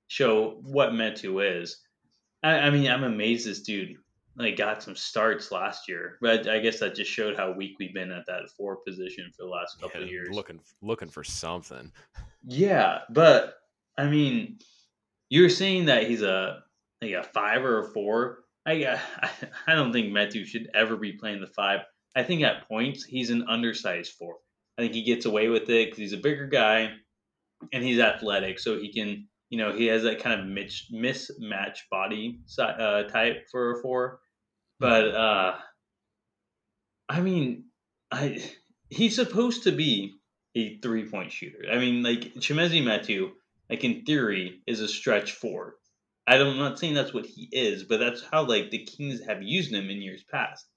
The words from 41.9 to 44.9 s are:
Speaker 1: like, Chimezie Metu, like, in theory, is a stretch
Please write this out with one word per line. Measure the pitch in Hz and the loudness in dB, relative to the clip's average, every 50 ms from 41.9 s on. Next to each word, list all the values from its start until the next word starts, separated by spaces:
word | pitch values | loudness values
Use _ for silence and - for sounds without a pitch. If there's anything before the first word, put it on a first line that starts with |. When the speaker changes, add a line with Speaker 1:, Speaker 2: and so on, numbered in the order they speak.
| 120 120 120 | 2 2 2
Speaker 1:
like, | 120 120 117 117 - - | 0 0 -2 -4 -8 -8
Chimezie | - - - 147 156 170 175 165 160 131 | -6 -4 -2 2 2 2 2 2 2 2
Metu, | 117 107 104 - - 104 95 95 92 - - _ _ _ _ _ - | 2 0 0 0 -2 -2 -2 -2 -4 -6 -12 _ _ _ _ _ -8
like, | 117 - 135 | -6 -2 0
in | 123 110 - - | -2 -2 -2 0
theory, | 151 151 143 123 107 98 95 92 90 90 - _ | 0 2 2 2 2 0 -2 -4 -6 -10 -10 _
is | - 117 107 | -6 -4 -4
a | 107 | -4
stretch | 101 | -4